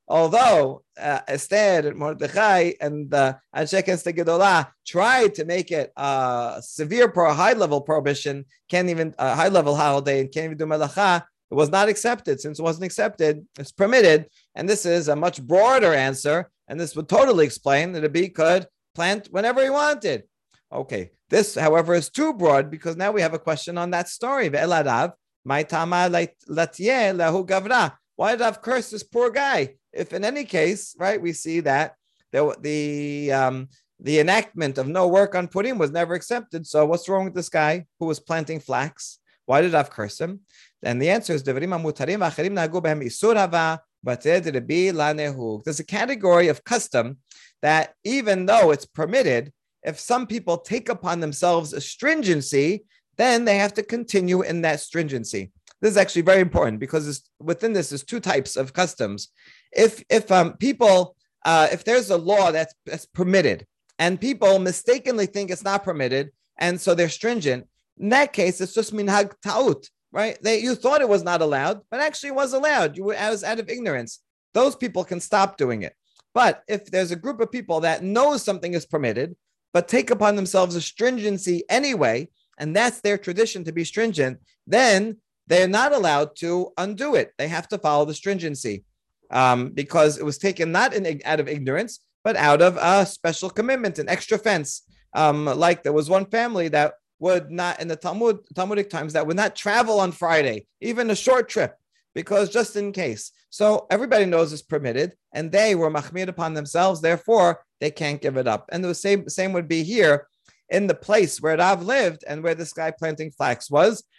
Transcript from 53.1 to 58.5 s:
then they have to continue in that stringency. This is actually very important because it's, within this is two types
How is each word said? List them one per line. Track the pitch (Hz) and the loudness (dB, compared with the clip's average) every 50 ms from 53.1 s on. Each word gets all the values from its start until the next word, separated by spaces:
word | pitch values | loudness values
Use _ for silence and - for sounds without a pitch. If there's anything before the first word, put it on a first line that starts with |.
| _ | _
then | - 226 254 247 233 240 | 0 2 2 2 2 2
they | 226 202 | 2 2
have | 196 196 202 202 | 2 2 0 -2
to | 220 | -4
continue | 208 - 233 233 233 233 - 196 180 180 180 180 | -6 -4 -6 -6 -4 0 0 0 2 2 0 0
in | - - 165 170 | 0 -2 -2 -2
that | 165 160 147 151 | 0 0 -2 -2
stringency. | - - - 165 165 147 135 123 110 - - 101 95 95 _ _ _ _ _ - | -6 -6 -4 -4 -4 -4 -4 -6 -8 -6 -8 -8 -8 -10 _ _ _ _ _ -2
This | - 214 | 0 2
is | 196 | 4
actually | 202 185 - - 170 | 4 2 2 2 0
very | 165 180 190 190 | 4 6 6 6
important | 185 170 - 170 151 117 107 107 | 4 2 2 0 0 0 -2 -4
because | 135 127 - 156 147 147 | -6 -4 -4 -4 -4 -4
it's, | 143 - _ _ _ _ | -8 -10 _ _ _ _
within | 143 160 170 170 220 226 | -6 -6 -4 -2 -2 -2
this | 220 190 156 - | 0 -2 -2 -4
is | 143 139 | -6 -10
two | - - 240 233 | -10 -8 -10 -6
types | - 185 135 139 131 - | -2 -2 -2 -2 -2 -4